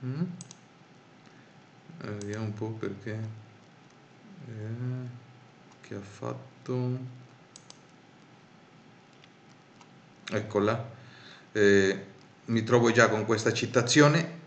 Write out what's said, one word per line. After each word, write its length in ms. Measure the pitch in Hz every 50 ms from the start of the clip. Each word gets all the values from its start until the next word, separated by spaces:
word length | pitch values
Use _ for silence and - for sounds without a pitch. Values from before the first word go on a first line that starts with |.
| -
Mm? 160 | 127 131 147 175 185 175 - - - - - - - - - - - - - - - - - - - - - - - - - - - - - - - - -
Eh, 100 | - 113 107 104
vediamo 240 | 104 104 104 107 110
un 80 | 107 107
po' 160 | 107 107 110
perché, 480 | 113 110 107 101 101 101 - 113 107 110 110 110 110 - - - - - - - - - - - - - - - - - - - - - 143 120
eh, 600 | 113 110 107 110 113 120 123 127 127 127 127 123 123 120 - - - - - - - - - - - - -
che 120 | - 107
ha 60 | 101
fatto. 960 | 101 101 - - - 120 120 123 - - - - - - 127 127 123 123 127 127 127 - - - - - - - - - - - - - - - - - - - - - - - - - - - - - - - - - - - - - - - - - - - - - - - - - - - - - - - - - - - - - - - - -
Eccola. 600 | - 107 104 - - 104 98 104 113 123 - - - - - - - - - - - - - - -
Eh, 540 | 110 104 101 101 98 98 95 95 98 - - - - - - - - -
mi 200 | - 117 113 110
trovo 260 | 113 120 120 117 117
già 180 | 113 113 117 113
con 160 | 113 107 107
questa 280 | 110 117 107 - 120 107
citazione 880 | - - 110 - 127 113 - - 147 147 147 147 160 165 - - - -